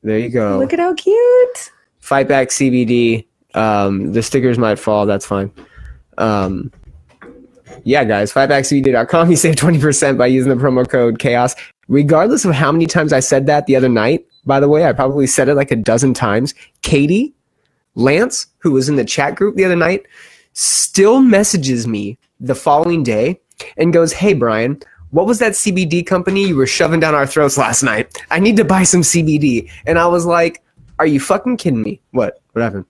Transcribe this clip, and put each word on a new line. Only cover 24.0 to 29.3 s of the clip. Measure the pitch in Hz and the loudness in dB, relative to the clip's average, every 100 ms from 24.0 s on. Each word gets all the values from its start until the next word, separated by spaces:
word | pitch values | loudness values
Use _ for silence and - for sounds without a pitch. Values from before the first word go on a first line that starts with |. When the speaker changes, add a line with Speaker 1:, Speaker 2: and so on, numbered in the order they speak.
| 165 | 2
Speaker 1:
"Hey, | - 202 | 0 0
Brian, | 170 120 110 117 143 - _ - | 2 0 0 -2 -4 -12 _ -4
what | 151 185 | -2 0
was | 226 | 0
that | 226 196 | 0 -2
C | - | -2
B | 185 | -2
D | 180 170 | 0 -2
company | 170 185 185 196 196 | -2 -2 -2 -2 0
you | 156 | 0
were | 131 | 0
shoving | - 160 165 | 0 0 2
down | 160 | 2
our | 151 139 | 0 0
throats | 156 143 139 | 0 0 0
last | 131 123 | 0 0
night? | 127 107 123 - - | -2 -2 -6 -12 -6
I | 160 | 0
need | 202 214 | 2 2
to | |
buy | 160 190 | 2 2
some | 180 180 | 2 2
C | 160 170 | 0 0
B | 156 | 0